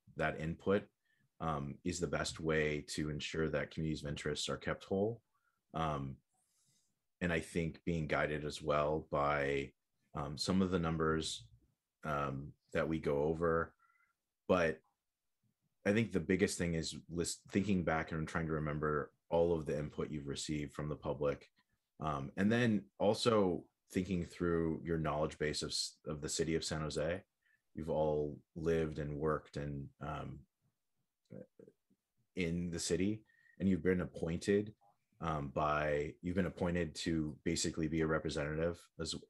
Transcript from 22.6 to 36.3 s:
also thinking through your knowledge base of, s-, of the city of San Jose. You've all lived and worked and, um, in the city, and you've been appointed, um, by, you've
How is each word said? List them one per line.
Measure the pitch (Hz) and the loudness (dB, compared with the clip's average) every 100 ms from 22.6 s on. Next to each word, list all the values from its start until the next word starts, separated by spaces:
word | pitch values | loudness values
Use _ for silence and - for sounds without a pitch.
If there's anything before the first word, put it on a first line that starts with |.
| 120 104 - - | 4 2 -2 0
also | 98 - 123 110 95 82 - _ - | 2 4 4 6 6 2 -4 _ -6
thinking | 95 92 90 80 | -2 0 0 -2
through | - 87 82 82 76 | -2 2 2 2 0
your | 73 82 | -2 0
knowledge | 76 76 78 - | 0 0 0 0
base | 76 71 | -2 -2
of, | 73 | -4
s-, | - - - - | -4 -6 -8 -8
of | 76 | -6
the | 76 | -4
city | - 80 80 | -2 0 0
of | |
San | - 80 | 0 -2
Jose. | 78 76 78 - - _ _ _ _ - | -2 -2 -2 -2 -6 _ _ _ _ -10
You've | 78 | -2
all | 76 78 76 73 67 - 85 | 2 2 2 0 -4 -12 -4
lived | 80 82 80 76 | 0 2 0 -2
and | 73 73 | -4 -2
worked | 78 73 - 76 | 0 0 -2 -8
and, | 73 71 69 - | -6 -6 -8 -10
um, | 71 71 67 73 - _ _ _ _ _ _ _ - 52 - - - _ _ _ _ _ _ - | -8 -6 -8 -12 -16 _ _ _ _ _ _ _ -20 -18 -18 -20 -20 _ _ _ _ _ _ -2
in | 85 87 87 | -2 0 -2
the | 82 | -4
city, | - 85 98 110 - _ _ - | 0 2 2 -2 -8 _ _ 0
and | 98 | 2
you've | 90 | 4
been | 90 92 | 4 2
appointed, | 82 - 82 85 - 101 104 - _ _ _ - | 0 -2 -2 0 4 4 2 -6 _ _ _ -8
um, | 82 78 71 | -4 -2 -2
by, | 80 76 76 76 73 73 - | 0 0 2 2 0 -2 -6
you've | 90 | -4